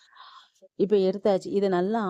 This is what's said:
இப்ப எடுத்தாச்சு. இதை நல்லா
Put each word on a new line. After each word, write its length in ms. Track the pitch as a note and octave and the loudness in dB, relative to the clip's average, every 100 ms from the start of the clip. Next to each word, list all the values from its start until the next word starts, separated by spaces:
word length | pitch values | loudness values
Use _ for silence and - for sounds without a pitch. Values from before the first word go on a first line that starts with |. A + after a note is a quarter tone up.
| _ - - - - _ F#3+ - | _ -20 -20 -20 -20 _ -16 -4
இப்ப 160 | F#3 G#3 | 0 2
எடுத்தாச்சு. 520 | F#3+ G3 G#3+ F#3 F#3 | 2 0 0 0 0
இதை 180 | G3+ G3 | -2 0
நல்லா 300 | F3+ F#3 A3+ G3+ | 0 0 -2 -2